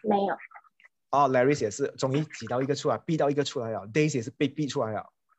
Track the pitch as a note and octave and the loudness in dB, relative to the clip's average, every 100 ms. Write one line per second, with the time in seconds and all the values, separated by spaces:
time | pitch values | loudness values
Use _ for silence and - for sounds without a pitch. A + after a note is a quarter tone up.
0 | G#3+ G3+ G3 - - - - _ _ _ | 0 0 0 -4 -10 -20 -20 _ _ _
1 | _ C#3 C3+ B2+ C3 C#3+ G#2+ A#2 C#3 - | _ 2 4 4 4 4 0 -2 -4 -2
2 | C3 C#3+ D3+ - A2+ B2 C#3 C#3 C#3+ A2 | -2 0 -2 -8 -6 -2 -2 -2 -2 -2
3 | - D#3 C#3+ C#3 C#3 C3+ A2+ G#2 G2+ D#3 | 0 0 2 0 -2 -4 -4 -6 -2 0
4 | D3+ C3+ A2+ - C#3+ D3+ C#3 C#3 A2 G2+ | 2 0 -4 -2 -2 -2 -4 -2 -2 -4
5 | - _ _ | -8 _ _